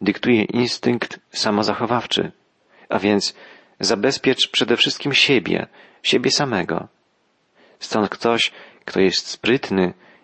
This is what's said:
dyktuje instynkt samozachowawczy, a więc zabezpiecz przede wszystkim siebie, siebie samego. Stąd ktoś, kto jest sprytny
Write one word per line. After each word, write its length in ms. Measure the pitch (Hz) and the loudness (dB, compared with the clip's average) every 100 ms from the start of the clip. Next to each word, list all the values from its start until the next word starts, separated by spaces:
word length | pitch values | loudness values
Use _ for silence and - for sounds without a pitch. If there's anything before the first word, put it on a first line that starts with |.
dyktuje 420 | 95 - 117 113 | -2 0 2 4
instynkt 800 | 101 117 123 - 127 120 - - _ | 2 0 -2 -2 -2 -2 -4 -12 _
samozachowawczy, 1040 | - 110 104 107 101 113 120 - - 85 - _ _ _ _ - | -4 0 0 0 -2 -2 -2 -2 -2 -2 -8 _ _ _ _ -6
a 100 | 104 | -2
więc 360 | 98 101 - - - - _ - | 2 2 0 -6 -18 -20 _ -8
zabezpiecz 680 | 98 107 120 139 135 127 - | -2 0 0 0 0 0 -2
przede 280 | - 117 117 | -2 0 2
wszystkim 360 | - - 143 | 0 -2 -2
siebie, 540 | 135 - 127 87 87 - - - _ | 0 2 2 0 -4 -4 -14 -20 _
siebie 280 | - - 139 | -2 0 2
samego. 580 | - 143 101 80 82 - _ _ _ _ _ _ _ _ _ | 0 0 -2 -2 -4 -8 _ _ _ _ _ _ _ _ _
Stąd 300 | - 113 101 | -4 -2 -2
ktoś, 440 | - 117 117 - - - _ | 0 0 0 -2 -6 -20 _
kto 160 | - 95 | -6 0
jest 260 | 95 - - | 2 0 -6
sprytny 680 | - 104 135 - 95 92 - - _ | -6 -2 -2 0 0 0 -4 -18 _